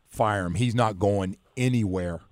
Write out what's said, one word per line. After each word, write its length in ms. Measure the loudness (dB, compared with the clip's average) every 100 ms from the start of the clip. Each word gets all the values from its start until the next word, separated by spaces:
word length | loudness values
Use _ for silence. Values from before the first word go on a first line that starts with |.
| _
fire 420 | -2 0 0 -2
him. 80 | 0
He's 200 | 0 2
not 240 | 0 2
going 380 | 0 2 -2 -6 _ -2
anywhere. 640 | 0 2 0 -2 -4 -8 -12